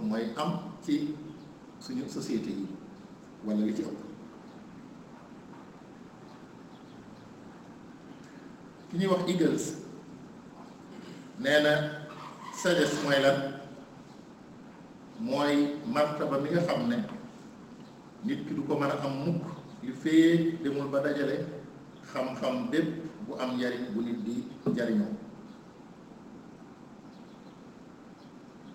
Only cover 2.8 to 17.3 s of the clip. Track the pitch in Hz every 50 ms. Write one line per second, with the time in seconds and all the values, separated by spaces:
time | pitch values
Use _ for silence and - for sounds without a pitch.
2.8 | - - - - - - - - - - - - 101 104 107 104 107 - - -
3.8 | - - - - - - - - - - - - - - - - - - - -
4.8 | - - - - - - - - - - - - - - - - - - - -
5.8 | - - - - - - - - - - - - - - - - - - - -
6.8 | - - - - - - - - - - - - - - - - - - - -
7.8 | - - - - - - - - - - - - - - - - - - - -
8.8 | - - 165 175 196 190 180 170 175 170 185 170 156 131 - - - - - -
9.8 | - - - - - - - - - - - - - - - - - - - -
10.8 | - - - - - - - - - - - 104 127 139 147 151 151 151 151 151
11.8 | 151 151 - - - - - - - - - - - - - - - 180 175 160
12.8 | 147 143 147 151 143 143 139 135 135 139 139 135 - - - - - - - -
13.8 | - - - - - - - - - - - - - - - - - - - -
14.8 | - - - - - - - 110 113 123 135 143 147 143 143 143 143 143 - -
15.8 | - 113 127 147 151 147 143 - 151 - 139 139 147 151 175 170 170 - 135 123
16.8 | 120 120 120 117 - - - - - -